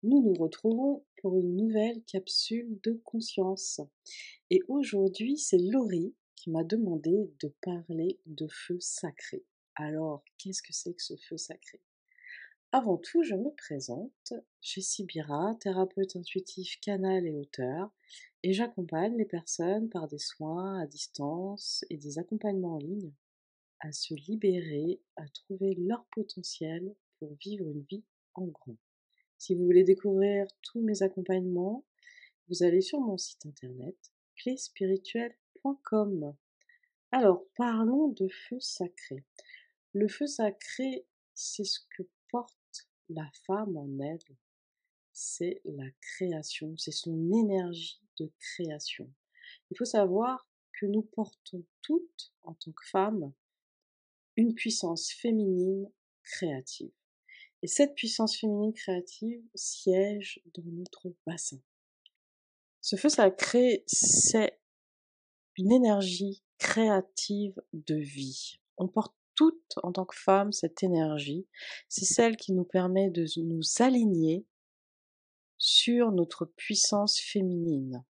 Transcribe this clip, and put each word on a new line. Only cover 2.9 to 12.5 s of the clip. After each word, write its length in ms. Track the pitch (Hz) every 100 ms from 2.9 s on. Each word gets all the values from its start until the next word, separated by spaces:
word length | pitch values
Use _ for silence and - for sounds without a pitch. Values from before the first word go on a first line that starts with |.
| 226
conscience. 760 | - 233 226 - 190 190 - - 143 _ - - - - _
Et 100 | 190 -
aujourd'hui, 680 | 277 254 202 190 185 226 294
c'est 220 | - 185
Laurie 560 | 180 262 226 175 185 - _ -
qui 120 | -
m'a 140 | 160
demandé 680 | 165 220 208 160 156 190 196 -
de 100 | 147 -
parler 600 | - 175 165 165 170 185 -
de 200 | 151 156
feu 320 | - - 175
sacré. 680 | - - 165 143 - - - _ _
Alors, 480 | - 151 156 160 147 _ _
qu'est-ce 240 | 190 185
que 100 | -
c'est 220 | 165 -
que 80 | 175
ce 140 | - - -
feu 80 | 160
sacré ? 440 | - 156 - - _ _ _ _ - - -